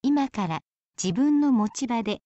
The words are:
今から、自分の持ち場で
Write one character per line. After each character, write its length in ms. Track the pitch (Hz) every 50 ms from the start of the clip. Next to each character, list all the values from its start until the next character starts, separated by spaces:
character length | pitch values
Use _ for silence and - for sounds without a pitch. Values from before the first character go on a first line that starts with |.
今 260 | - 269 294 294 277
か 200 | 262 - 220 196
ら、 120 | 165 160 156 _ _ _ _ _ _ _ -
自 120 | - 185 170
分 260 | 233 277 294 302 294
の 140 | 294 285 254
持 160 | 220 208 208
ち 180 | - - 269
場 160 | 226 240 233 214
で 160 | 208 202 - _